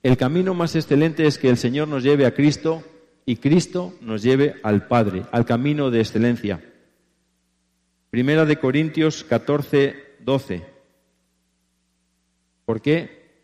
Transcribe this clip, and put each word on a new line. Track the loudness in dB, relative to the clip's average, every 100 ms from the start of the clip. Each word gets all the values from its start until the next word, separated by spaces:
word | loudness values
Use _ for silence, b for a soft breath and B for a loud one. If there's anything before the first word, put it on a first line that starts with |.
El | 2 2
camino | 2 0 -2
más | -2 -2 -2
excelente | 0 2 2 2 0
es | 2
que | 2
el | 2
Señor | 0 -2 -4
nos | -2
lleve | 2 4 2
a |
Cristo | 4 2 2 -4 -6 -10 -20 _ _
y | -8 -4
Cristo | 2 2 2 -8 -8 -12
nos | -10 -4
lleve | 0 2 2 -2
al | 0 0 2
Padre, | 0 0 -4 -4
al | -2 0
camino | -2 -2 -2 0
de | 0
excelencia. | 0 0 0 -2 -6 -8 -12 _ _ _ _ _ _ _ _ _ _ _ _ _ _
Primera | -2 0 2
de | 2 2
Corintios | 0 0 -2 0 -2 -2
catorce, | -4 -2 0 -4 0 0 0 -4 -20 _
doce. | -4 -4 -4 -12 -12 _ _ _ _ _ _ _ _ _ _ _ _ _ _ _ _ _ _ _ -6
¿Por | -4
qué? | 0 -2 -4 -20 _ _